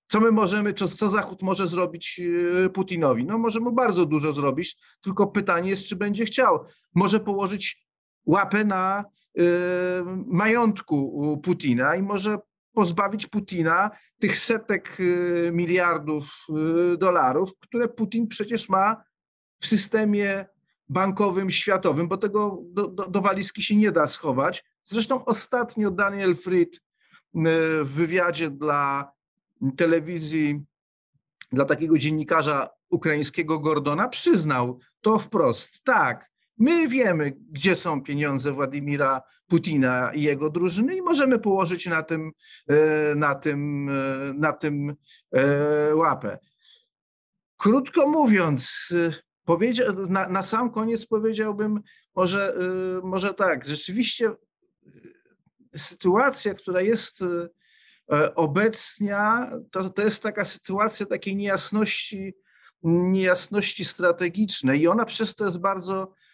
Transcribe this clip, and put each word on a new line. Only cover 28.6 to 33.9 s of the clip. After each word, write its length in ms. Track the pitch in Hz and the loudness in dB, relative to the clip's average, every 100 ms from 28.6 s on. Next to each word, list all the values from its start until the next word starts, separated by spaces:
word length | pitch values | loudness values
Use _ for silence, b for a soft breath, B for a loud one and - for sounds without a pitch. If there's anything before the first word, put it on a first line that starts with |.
| 151 143 139 139 143 _ _ _ _ - 135 131 | -2 0 0 -2 -6 _ _ _ _ -6 -4 0
telewizji, 840 | 165 165 156 175 156 160 151 147 143 _ _ _ _ _ _ _ - | 2 2 0 -8 -4 -2 0 -2 -8 _ _ _ _ _ _ _ -6
dla 140 | 127 139 | 0 0
takiego 320 | 151 160 160 | 0 2 2
dziennikarza 720 | 143 156 147 165 147 143 - _ - | 2 -2 0 0 2 0 -4 _ -6
ukraińskiego 720 | 170 160 147 139 - 156 160 | -2 0 0 -2 -4 -4 -2
Gordona 480 | 147 151 143 | -2 -2 -2